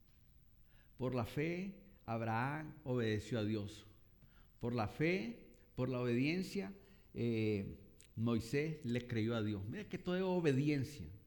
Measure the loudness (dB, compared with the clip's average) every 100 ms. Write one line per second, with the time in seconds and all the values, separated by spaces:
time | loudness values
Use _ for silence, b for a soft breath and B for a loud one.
0 | -20 -20 -20 -20 -20 -20 b b b -4
1 | -2 0 -2 0 -2 -2 -6 -8 B B
2 | -6 -2 0 0 0 -2 -8 -10 -2 0
3 | 2 0 0 0 0 0 -4 -10 -18 -20
4 | -20 -20 B B B -6 -2 0 -2 2
5 | 2 2 0 -8 -14 B B -2 0 2
6 | 2 4 4 2 0 -4 -6 -10 B B
7 | B -2 0 2 4 2 0 -8 -16 -20
8 | -14 -2 2 2 2 0 0 -2 -2 -2
9 | 0 0 2 2 0 -2 -4 -6 -6 -6
10 | -2 0 2 4 4 4 4 2 0 -6
11 | -12 -12